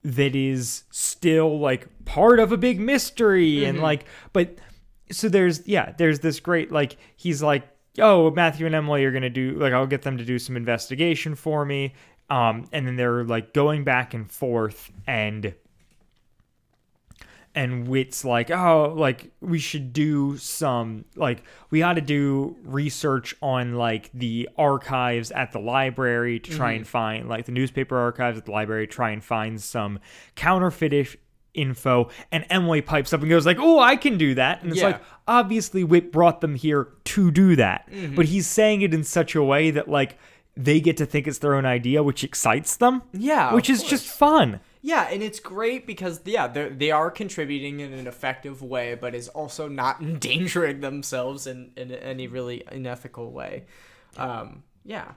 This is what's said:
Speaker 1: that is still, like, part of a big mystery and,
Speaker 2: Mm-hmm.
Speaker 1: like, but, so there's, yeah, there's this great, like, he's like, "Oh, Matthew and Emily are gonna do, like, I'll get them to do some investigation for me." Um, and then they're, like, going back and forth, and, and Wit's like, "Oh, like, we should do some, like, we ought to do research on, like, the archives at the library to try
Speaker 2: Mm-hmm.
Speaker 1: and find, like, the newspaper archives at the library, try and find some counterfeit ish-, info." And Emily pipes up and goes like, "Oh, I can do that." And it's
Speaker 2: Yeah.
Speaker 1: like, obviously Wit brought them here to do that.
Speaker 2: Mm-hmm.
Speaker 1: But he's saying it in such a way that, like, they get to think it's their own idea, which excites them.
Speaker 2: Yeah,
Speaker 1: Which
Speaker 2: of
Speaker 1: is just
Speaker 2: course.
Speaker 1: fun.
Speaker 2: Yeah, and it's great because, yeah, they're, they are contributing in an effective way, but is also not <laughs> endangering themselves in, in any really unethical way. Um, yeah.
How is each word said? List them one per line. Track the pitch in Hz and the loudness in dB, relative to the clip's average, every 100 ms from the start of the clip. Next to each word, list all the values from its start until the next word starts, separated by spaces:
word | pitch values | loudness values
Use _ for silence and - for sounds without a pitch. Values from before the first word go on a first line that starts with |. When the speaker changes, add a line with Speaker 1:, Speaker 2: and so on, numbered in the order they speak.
Speaker 1:
that | 156 120 139 135 | -6 0 0 0
is | 135 131 120 - _ | -2 -2 -4 -10 _
still, | - - - 175 160 160 151 | -8 -6 -2 2 4 4 2
like, | 147 131 - - | 0 -2 -6 -16
part | - - 208 240 | -8 4 8 8
of | 214 | 6
a | 220 | 2
big | 247 196 | 0 0
mystery | 220 277 - - 220 190 165 147 | 0 0 -2 0 4 4 4 2
and, | 139 139 | 0 0
Speaker 2:
Mm-hmm. | |
Speaker 1:
like, | 156 147 - - - | 0 0 -4 -20 -4
but, | 190 175 - - - _ _ _ | 0 0 -4 -20 -20 _ _ _
so | 190 220 | -4 2
there's, | 190 180 160 - | 4 4 2 0
yeah, | 196 117 - | 0 0 2
there's | 165 147 | 2 2
this | 160 139 | 0 -4
great, | - 175 - | -2 -2 0
like, | 151 139 - - _ | -2 -2 -4 -20 _
he's | - 143 | -4 0
like, | 151 143 135 _ _ - | 2 0 -2 _ _ 4
"Oh, | 220 190 160 | 6 8 6
Matthew | 151 170 151 160 | 4 0 2 -2
and | |
Emily | 160 151 147 135 | 0 0 2 2
are | |
gonna | 131 127 | 0 -4
do, | 123 131 147 | -2 -4 0
like, | 143 | 2
I'll | 127 135 | 2 0
get | 135 | -2
them | 143 131 | -4 -6
to | |
do | 117 123 | -4 -6
some | 120 127 | -4 -8
investigation | 117 117 - 131 170 156 160 | -2 -4 -4 -2 0 0 -4
for | 147 - 151 | -6 -4 -2
me." | 143 139 135 - - _ _ | -2 -4 -6 -8 -20 _ _
Um, | 135 117 113 - | 2 2 0 -4
and | 151 127 | -6 -4
then | 123 | -2
they're, | 123 120 | 0 0
like, | 117 117 110 | -2 -4 -2
going | 147 143 151 | 0 2 2
back | 139 127 123 | 0 0 0
and | 120 107 | -8 -12
forth, | - 131 117 110 107 - - 98 | -8 -2 -2 -2 -6 -20 -16 -6
and, | 123 107 107 101 90 _ _ _ _ _ _ _ _ _ _ _ _ _ _ _ - - - _ - | -4 -4 -4 -8 -10 _ _ _ _ _ _ _ _ _ _ _ _ _ _ _ -20 -20 -20 _ -6
and | 127 123 120 | -4 -4 -2
Wit's | 131 123 - | -2 -4 -6
like, | 135 120 120 | -2 0 0
"Oh, | 170 180 160 147 160 | 0 4 4 4 2
like, | 147 110 - _ | 0 0 -8 _
we | - 170 | -4 -4
should | 139 151 131 | -4 -8 -6
do | 123 151 147 139 143 | -2 0 2 0 -4
some, | - - 151 123 113 110 - | -8 -4 -2 -2 -4 -8 -14
like, | - 147 120 - - _ | -4 -4 -4 -10 -20 _
we | 156 | 0
ought | 170 | 2
to | 170 | 0
do | 143 147 143 139 139 - | 0 0 0 0 -2 -8
research | - 135 147 - 156 135 - - | -8 -6 -4 -4 -2 -2 -4 -8
on, | 143 127 123 120 | -4 -2 -2 -2
like, | 117 110 - | -2 -2 -6
the | 127 123 117 120 - | -8 -6 -4 -6 0
archives | 151 135 - 131 123 120 113 | 2 2 -2 -2 -2 -2 -4
at | - 127 | -6 -6
the | 110 | -6
library | 107 127 131 123 127 120 120 117 | -2 -2 -2 -2 -2 0 -2 -4
to | - | -8
try | 156 123 | -4 -4
Speaker 2:
Mm-hmm. | 113 | -4
Speaker 1:
and | 110 | -6
find, | 120 113 110 117 | -4 -4 -6 -8
like, | 113 120 | -8 -6
the | |
newspaper | 123 131 131 131 127 | -2 -2 -2 -4 -2
archives | 120 117 123 110 | -2 -2 -4 -4
at | 110 | -6
the | |
library, | 104 104 110 110 | -4 -2 -4 -6
try | - 120 | -4 -4
and | 107 | -4
find | - 113 110 110 | -6 -4 -4 -8
some | 104 120 104 101 - - - | -8 -6 -6 -8 -12 -20 -20
counterfeit | - 160 185 185 - 160 | -4 0 2 2 0 0
ish-, | 143 127 - _ _ _ | 0 -2 -8 _ _ _
info." | - 139 127 139 123 120 - - | -6 -4 -2 2 2 2 -4 -6
And | 165 151 | -6 -2
Emily | 185 175 156 | 0 2 0
pipes | 151 156 131 | 2 -2 0
up | 156 | -2
and | 156 | 4
goes | 170 151 | 4 4
like, | 185 | 4
"Oh, | 311 320 | 6 8
I | 247 | 8
can | 269 294 208 | 6 2 2
do | 151 | 2
that." | 131 131 180 | 4 2 0
And | 175 | -4
it's | 165 | 0
Speaker 2:
Yeah. | 196 | 2
Speaker 1:
like, | - - - - | 0 -8 -14 2
obviously | 240 214 226 - 190 | 2 4 0 -2 -2
Wit | 175 170 170 | 6 4 4
brought | 156 170 170 | 4 4 4
them | 160 139 | -4 -2
here | 156 147 135 - | 0 0 0 -8
to | - - 180 | -6 2 4
do | 156 190 | 8 8
that. | 156 104 - - | 8 6 2 -6
Speaker 2:
Mm-hmm. | 196 170 139 | -12 -8 0
Speaker 1:
But | 165 | 2
he's | 190 170 | 2 -2
saying | - 214 208 | 2 4 4
it | 196 | 0
in | 160 | 0
such | 147 - 160 165 | -2 0 0 2
a | |
way | 139 139 160 | 4 4 4
that, | 147 - | 0 0
like, | 147 135 - - _ _ - | 0 0 -4 -20 _ _ -6
they | 135 151 | 2 4
get | 151 156 | 4 0
to | 147 | -2
think | 147 143 | -2 -4
it's | 131 | -4
their | 147 | 0
own | 139 131 | 2 2
idea, | 123 120 143 | 0 2 2
which | 147 135 | 2 0
excites | - - 120 117 - - | -6 -2 0 0 0 2
them. | 240 254 - | 2 2 -6
Speaker 2:
Yeah, | 185 247 302 139 | -6 0 2 4
Speaker 1:
Which | 226 240 | 2 4
Speaker 2:
of | 262 | 0
Speaker 1:
is | |
just | - 277 - | 2 -4 -4
Speaker 2:
course. | - | 2
Speaker 1:
fun. | 294 311 143 104 _ _ | 4 6 4 0 _ _
Speaker 2:
Yeah, | 277 320 180 | -4 -2 0
and | 196 | -4
it's | 214 214 | -6 -8
great | - 190 226 254 - | -12 -6 -4 -4 -8
because, | 196 185 160 185 | -8 -8 -8 -6
yeah, | 220 135 | -2 -2
they're, | 123 147 | -4 -6
they | 135 147 | -4 0
are | 151 160 | 2 0
contributing | 175 202 - 147 143 143 143 | -4 -10 -8 -6 -6 -8 -10
in | 143 | -12
an | 135 123 | -12 -14
effective | 123 135 131 143 135 | -8 -8 -8 -12 -14
way, | 131 131 120 | -8 -6 -6
but | 120 123 120 | -8 -8 -10
is | 120 | -12
also | - 151 - 151 | -12 -12 -10 -10
not | 139 127 - | -4 -4 -4
<laughs> | |
endangering | 156 160 127 131 180 175 160 139 | -6 -6 -4 -2 -2 -2 -2 -4
themselves | 139 143 139 131 127 139 135 | -8 -10 -8 -6 -8 -8 -12
in, | 127 123 - | -14 -18 -16
in | 127 | -14
any | 127 - 131 127 | -14 -12 -12 -12
really | 123 123 123 - | -10 -10 -12 -14
unethical | - 127 123 - - 120 | -12 -12 -12 -16 -16 -16
way. | 127 127 - - - - _ _ - | -12 -12 -14 -18 -20 -20 _ _ -12
Um, | 127 117 110 - _ _ | -10 -10 -14 -18 _ _
yeah. | - 214 - | -18 -16 -16